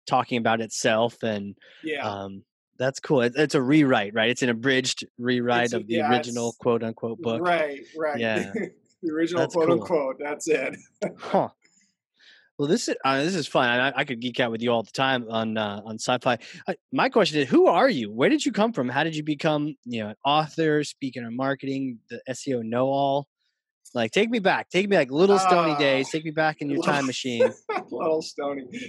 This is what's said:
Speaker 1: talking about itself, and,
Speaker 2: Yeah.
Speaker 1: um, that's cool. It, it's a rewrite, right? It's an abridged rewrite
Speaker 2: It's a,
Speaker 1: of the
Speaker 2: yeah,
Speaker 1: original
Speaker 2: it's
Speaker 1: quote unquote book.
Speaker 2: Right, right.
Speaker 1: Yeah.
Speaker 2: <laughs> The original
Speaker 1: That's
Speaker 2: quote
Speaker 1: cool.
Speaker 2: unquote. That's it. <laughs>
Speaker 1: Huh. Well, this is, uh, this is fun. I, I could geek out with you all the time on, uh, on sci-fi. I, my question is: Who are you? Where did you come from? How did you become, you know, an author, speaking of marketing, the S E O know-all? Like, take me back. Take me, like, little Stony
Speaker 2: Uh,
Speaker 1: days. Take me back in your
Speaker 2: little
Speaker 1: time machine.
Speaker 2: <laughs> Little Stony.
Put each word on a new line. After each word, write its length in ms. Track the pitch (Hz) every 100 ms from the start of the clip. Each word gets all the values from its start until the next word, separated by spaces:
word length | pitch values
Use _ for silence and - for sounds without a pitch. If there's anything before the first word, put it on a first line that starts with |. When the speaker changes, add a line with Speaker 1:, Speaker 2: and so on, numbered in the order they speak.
| -
Speaker 1:
talking 300 | 127 117 123
about 240 | 113 113
itself, 640 | 110 - 127 110 117 -
and, 320 | 117 104 101 98 - -
Speaker 2:
Yeah. 240 | 156 143 113
Speaker 1:
um, 360 | 101 98 98 - _ _ -
that's 220 | 131 -
cool. 220 | - 143
It, 100 | 120 123
it's 180 | 147
a 80 | 156
rewrite, 500 | 127 156 139 123 101
right? 140 | 110 113
It's 140 | 123
an 80 | 131
abridged 560 | 113 131 131 127 - - -
rewrite 480 | 120 123 120 120
Speaker 2:
It's 80 | 120
a, 40 | 117
Speaker 1:
of 80 | 104
the 80 |
Speaker 2:
yeah, 160 | 113 120
Speaker 1:
original 400 | 123 120 120 117
Speaker 2:
it's 80 | -
Speaker 1:
quote 240 | 127 117
unquote 360 | 113 113 117 113
book. 180 | 113 113
Speaker 2:
Right, 400 | 175 170 151 139 - 156
right. 240 | 156 135
Speaker 1:
Yeah. 320 | 113 107 98 208
Speaker 2:
<laughs> 40 | 185 - _ _
The 100 | 170
original 280 | 156 165 175
Speaker 1:
That's 140 | 131
Speaker 2:
quote 140 | 170 160
Speaker 1:
cool. 120 | 170
Speaker 2:
unquote. 360 | 101 160 135 131
That's 260 | 147 147 165
it. 280 | 151 139 - - _
<laughs> 140 | 202 -
Speaker 1:
Huh. 300 | - 190 120 - _ _ _ _ _ _ - - _ -
Well, 80 | 143
this 200 | 214 -
is, 80 | 254
uh, 180 | 135 135
this 140 | 156 190
is 100 | 135
fun. 220 | 160 123
I, 240 | 123 135 135
I 40 |
could 160 | 143 117
geek 200 | 123 120
out 100 | 120
with 100 | 113
you 120 | 117
all 100 | 117
the 80 | 104
time 340 | - 135 127 113
on, 260 | 113 110 110
uh, 240 | 104 101 107
on 80 | 110
sci-fi. 380 | - 123 - 117 - - -
I, 60 | 180 _
my 160 | 135 240
question 320 | 247 165 151
is: 80 | 131
Who 200 | 247 359
are 200 | 175 269
you? 220 | 143 104
Where 160 | 110 160
did 160 | 294
you 60 | 285
come 220 | 208 226
from? 160 | 226 123
How 160 | 135
did 100 | 160
you 80 | 151
become, 540 | 151 143 160 151 147 143
you 180 | 120 117
know, 60 | 107
an 80 | 110 139
author, 560 | 151 156 - 160 151
speaking 420 | 147 - 135 123
of 80 | 117
marketing, 680 | 120 135 135 135 135 135 113 _
the 100 | 120 131
S 180 | 127 143
E 60 | 123
O 60 |
know-all? 680 | 113 120 135 139 139 139 143 _ _ _ _ _ -
Like, 160 | 120 113
take 180 | 185 226
me 120 | 240
back. 280 | 185 131 -
Take 180 | 175 202
me, 80 | 190
like, 140 | 131
little 260 | 139 196 196
Stony 340 | 190 175 165
Speaker 2:
Uh, 60 | 147
Speaker 1:
days. 320 | 143 135 135
Take 140 | 160
me 80 | 160
back 280 | 156 156 151
in 80 | 147
your 100 | 139
Speaker 2:
little 120 | -
Speaker 1:
time 140 | 143 131
machine. 420 | 123 127 117 262 - -
Speaker 2:
<laughs> 200 | 415 -
Little 300 | - 170 156
Stony. 440 | 160 - 143 139 - 240